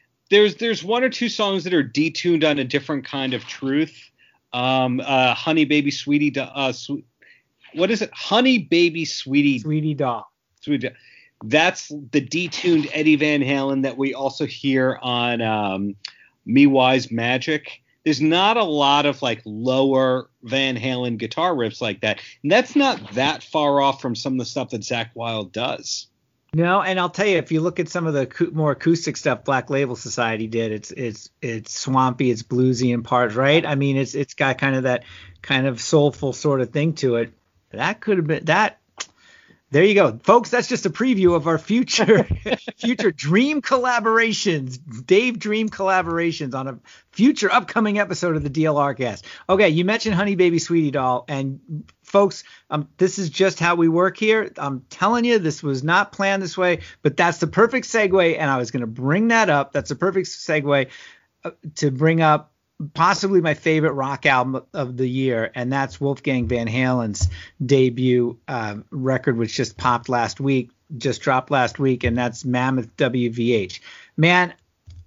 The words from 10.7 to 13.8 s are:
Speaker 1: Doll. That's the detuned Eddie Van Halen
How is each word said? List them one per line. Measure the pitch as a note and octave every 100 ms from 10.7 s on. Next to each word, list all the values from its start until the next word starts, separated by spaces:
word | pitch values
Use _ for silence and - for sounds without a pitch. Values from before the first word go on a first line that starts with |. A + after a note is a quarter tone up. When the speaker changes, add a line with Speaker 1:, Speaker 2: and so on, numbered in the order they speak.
| D3 C3
Speaker 1:
Doll. | - _ - _ -
That's | A2 D3 F3 - -
the | D3 C#3 D3
detuned | C#3+ E3 F3 - F3+ E3 C#3+
Eddie | D#3 D#3 D3+
Van | D3+ D3
Halen | C3+ C#3 C#3 C3+